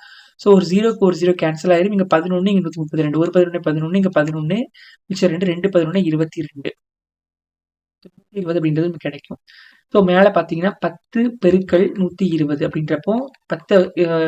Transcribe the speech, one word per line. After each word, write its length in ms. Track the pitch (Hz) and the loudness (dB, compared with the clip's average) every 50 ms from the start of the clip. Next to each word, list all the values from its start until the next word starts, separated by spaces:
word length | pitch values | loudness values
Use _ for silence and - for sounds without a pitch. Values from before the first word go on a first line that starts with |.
| - - - - - _ _ _ | -20 -20 -20 -20 -20 _ _ _
So, 60 | - 208 196 | 4 6 6
ஒரு 120 | 190 170 | 6 6
ஜீரோக்கு 360 | 160 180 202 220 226 220 - 196 | 2 0 2 2 0 0 2 2
ஒரு 100 | 180 180 | 0 2
ஜீரோ 160 | 156 175 180 175 | 2 0 0 0
கேன்சல் 380 | - 170 160 156 156 - 180 175 | 0 0 -2 -2 -2 2 2 2
ஆயிரும். 200 | 170 180 202 208 | 4 2 0 0
இங்க 100 | 196 185 185 | -2 0 2
பதினொன்னு, 420 | 170 160 165 185 180 180 185 202 196 | 0 0 0 0 -2 0 0 2 0
இங்க 100 | 190 165 | 0 0
நூத்தி 160 | 165 160 165 | -2 -6 -8
முப்பத்தி 260 | 156 151 - 156 151 | -10 -6 -4 -2 -2
ரெண்டு, 140 | 151 147 156 | -2 0 0
ஒரு 120 | 165 170 175 | 0 2 2
பதினொன்னு, 280 | 185 180 175 170 170 165 | 2 2 2 0 -6 -4
பதினொன்னு, 380 | 165 151 156 156 160 180 196 | -4 -4 -4 -4 -2 -2 0
இங்க 120 | 190 185 190 | 0 0 0
பதினொன்னு, 460 | 156 147 156 156 160 156 151 185 226 269 - _ _ - - - _ _ | 0 0 0 -2 -4 -4 -4 -4 -4 -4 -8 _ _ -20 -20 -20 _ _
மிச்சம் 260 | - 190 - 190 175 160 | -12 -6 -2 0 0 0
ரெண்டு, 160 | 175 196 185 | 0 -2 -4
ரெண்டு, 200 | 170 175 180 196 | -4 -2 -2 0
பதினொன்னு, 340 | 185 175 165 160 180 196 185 | 0 0 0 0 0 -2 0
இருபத்தி 420 | 160 156 151 160 156 - 170 151 | 0 0 -2 -2 -4 -6 -10 -10
ரெண்டு. 240 | 143 - 139 139 - - _ _ _ _ _ _ _ _ _ _ _ _ _ _ _ _ _ _ _ _ _ _ _ _ _ _ 185 _ _ _ _ - | -10 -12 -12 -12 -12 -12 _ _ _ _ _ _ _ _ _ _ _ _ _ _ _ _ _ _ _ _ _ _ _ _ _ _ -20 _ _ _ _ -10
இருபது 260 | 202 180 165 165 175 | -8 -6 -2 -2 0
அப்படின்றது 300 | 160 156 151 156 165 175 | 0 0 0 0 0 -2
நமக்கு 180 | 170 156 - | -4 -6 -8
கிடைக்கும். 340 | 151 143 139 _ - 160 - _ _ - - - - _ _ _ _ - | -10 -10 -10 _ -18 -20 -20 _ _ -20 -20 -20 -20 _ _ _ _ 2
So, 60 | 208 196 | 2 4
மேல 220 | 180 180 185 196 208 | 4 6 6 6 6
பாத்தீங்கன்னா, 420 | 190 190 - - 170 165 170 202 196 - | 4 2 -2 -2 -4 -2 -2 -4 -4 -2
பத்து 420 | - 170 - - _ _ - 233 240 247 240 - | -6 -6 -6 -6 _ _ -2 -2 -2 -2 -2 0
பெருக்கல் 480 | - 180 180 196 185 - 180 175 202 - - | 0 2 2 2 2 2 2 2 2 2 0
நூத்தி 340 | 196 185 175 - - 196 180 | -2 -4 -4 -2 -2 -2 -2
இருபது 320 | 160 160 151 143 151 135 156 | 0 0 -2 -2 -2 -4 -4
அப்படின்றப்போ, 500 | - - 160 156 151 156 151 - 190 214 240 269 269 _ _ _ - | -4 -4 -6 -4 -4 -4 -4 -2 -2 -4 -4 -4 -8 _ _ _ -8
பத்து, 240 | 170 160 - - 208 190 180 180 - - | -8 -8 -4 2 2 2 2 2 0 -2
அ, 80 | 175 165 165 165 160 | -2 0 0 -2 -2